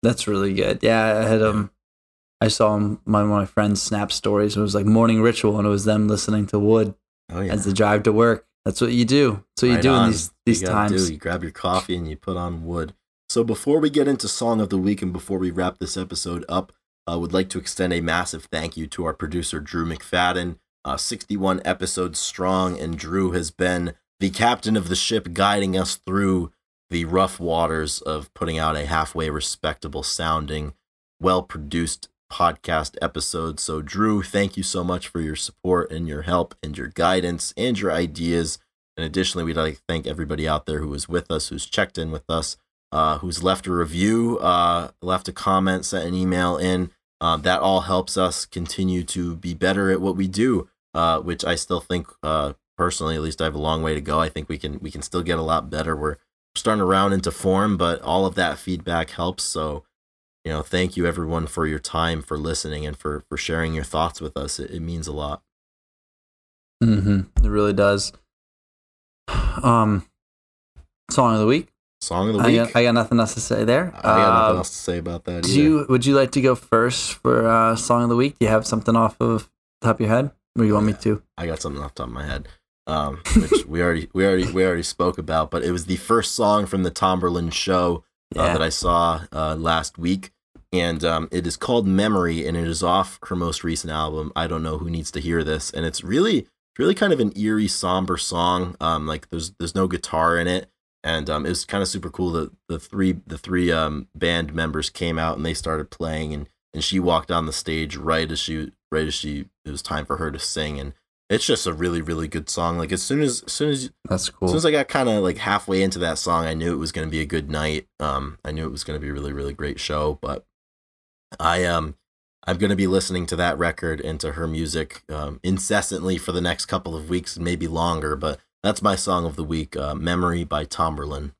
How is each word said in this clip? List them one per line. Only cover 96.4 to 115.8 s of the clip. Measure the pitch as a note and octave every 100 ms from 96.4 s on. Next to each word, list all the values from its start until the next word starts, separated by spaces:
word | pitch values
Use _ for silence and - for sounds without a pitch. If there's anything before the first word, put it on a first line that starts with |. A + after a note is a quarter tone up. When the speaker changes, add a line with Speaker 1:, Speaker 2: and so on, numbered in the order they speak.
| - _ _ -
Speaker 2:
really | C#3+
kind | G3 G3+
of | D3+
an | G#2+ F#2+
eerie, | G#2 G#2+ G#2
somber | - F#2 F#2 F#2 F2
song. | - F2 F2 F2+ F2+ F2
Um, | D#2+ D#2+ D2+
like, | D2+ -
there's, | E2+ D#2+ _
there's | E2
no | G2 F#2+
guitar | F2+ - D#2+ E2 E2+
in | F2
it, | F2+ - _ _ _
and, | - E2 D2
um, | D2+ D2+
it |
was | F2
kinda | - G2+ F#2+
super | G2 E2+
cool | - F2+
that | E2 D2+ - _
the | E2
three, | - G2+ F#2+ E2+ -
the | D#2
three, | - F2+ F2
um, | E2 D#2 D2+ C2
band | - E2+ E2+ D#2+
members | D#2 D#2+ D#2 D2
came | - E2+ E2
out | D#2+ D#2+
and | D#2+
they |
started | D#2+ - D#2+ D2
playing, | - E2 D#2 D#2
and, | D2 C#2+ _ _
and | D#2
she | E2 F#2+
walked | F2+ E2 -
on | E2+ D#2+
the |
stage | D2+ - D#2+ D#2+ C#2+
right | D2 D#2+ D#2+
as | D#2+
she, | - D#2+ D2+ _ _
right | D#2 D#2
as |
she, | - D2+ C#2+ C2+ _
it | -
was | C#2+
time | - D2+
for | C#2+ C#2
her | D#2+
to | C#2+
sing, | - - D2+ C#2+
and | C#2 - _ _ _
it's | G#2 -
just | A#2+ F#2
a |
really, | D#2+ F2 E2+
really | D2+ D#2+ D#2+
good | D#2+ D2
song. | - E2+ E2+
Like, | D#2
as | F2+
soon | - C#3
as, | D3 A#2
as | -
soon | - D3+
as, | C#3 B2+ _ -
Speaker 1:
That's | F#2+ -
cool. | - F#2
Speaker 2:
as |
soon | D#3
as | E3
I |
got | D3 C#3
kinda, | C#3 B2 G#2
like, | F#2 E2+
halfway | - G2+ - F#2+